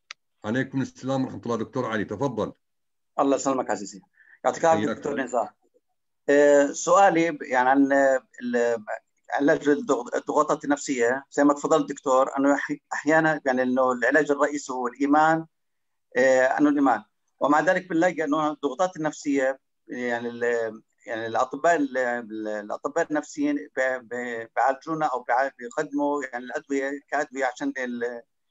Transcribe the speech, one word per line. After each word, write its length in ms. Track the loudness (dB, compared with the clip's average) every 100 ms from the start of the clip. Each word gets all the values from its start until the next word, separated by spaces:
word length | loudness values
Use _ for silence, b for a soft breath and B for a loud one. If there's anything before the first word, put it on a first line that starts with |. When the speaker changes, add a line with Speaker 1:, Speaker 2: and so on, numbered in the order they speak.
| -20 -20 _ _
Speaker 1:
عليكم 380 | -6 -4 -4 -4
السلام 420 | -6 -8 -4 -4
ورحمة 160 | -4 -6 -6
الله. 100 | -4
دكتور 300 | -4 -6 -4
علي، 180 | -4
تفضل. 480 | -4 -4 -4 -2 -6 -6 _ _ _ _ _ -2
Speaker 2:
الله 180 | 0 0
يسلمك 340 | 0 -2 -4
عزيزي. 300 | -6 -8 -18 _ b b b
يعطيك 200 | -4 0
العافية 220 | 2 2 0
Speaker 1:
حياك 100 | -4
Speaker 2:
دكتور 160 | -6
Speaker 1:
الله. 120 | -6
Speaker 2:
نزار. 280 | -4 -4 -4 _ _ _ _ _ _ _ 2
آه، 380 | 6 8 6 4
سؤالي 640 | 0 4 6 6 6 0
ب-، 120 | -2
يعني 260 | -2 2 4
عن 240 | 4 4
ال-، 280 | 4 4 2 _ -12
ال-، 420 | -4 0 0 0 -6 -12 _ _ -6
علاج 380 | 0 2 2 2
الضغ-، 480 | 0 0 -2 -2 -6
الضغوطات 480 | 0 0 2 0
النفسية، 600 | -2 -2 -2 0 0 0 -4
زي 140 | 2
ما 100 | 2
تفضل 260 | 2 2 0
الدكتور، 580 | 0 -6 2 2 2 2
أنه 160 | 2
أحي-، 260 | 2 -2 -8 -8
أحيانا 480 | -6 2 2 2 0 -2
يعني 160 | 0
إنه 300 | 0 2 2
العلاج 380 | 2 2 2 2
الرئيسي 420 | 0 0 -2 -6
هو 140 | -6 -4
الإيمان، 600 | -2 2 4 4 2 -4 _ _ _ _ _ _ 2
آه، 280 | 4 4
أنه 240 | 4 2 2
الإيمان. 360 | 2 2 0 -4 _ _ -4
ومع 200 | 2 2
ذلك 280 | 2 0 0
بنلاقي 360 | 0 0 0
أنه 260 | -2 0 -2
الضغوطات 460 | -2 -4 -2 -4 -2
النفسية 640 | -6 -6 -2 0 0 -2 _ _ -14
يعني 400 | -8 -4 -4 -6
ال-، 540 | -4 -2 0 -4 -8 _ _ -10
يعني 200 | -8 -4
الأطباء 500 | -2 -2 0 0 2
ال-، 220 | 0 -2
ال-، 500 | -2 -4 -8 -8 -6
الأطباء 580 | -6 -8 -8 -6 -4 -2
النفسيين 460 | -4 -6 -4 -4 -4 -6 -4
ب-، 40 |
ب-، 680 | -2 -4 -8 -8 -8 -8 -8 -2
بيعالجونا 500 | 0 -2 -6 -4 -4
أو 160 | -4
بيع-، 300 | -2 -2 -2 -6
بيقدموا 640 | -10 -8 -4 -2 -2 -2
يعني 200 | -4 -10
الأدوية 460 | -8 -8 -4 -2 -2 -6 -4
كأدوية 360 | -4 -4 -4
عشان 280 | -4 -4 -6 -6
ال-، 440 | -6 -4 -6 -6 -14 _ _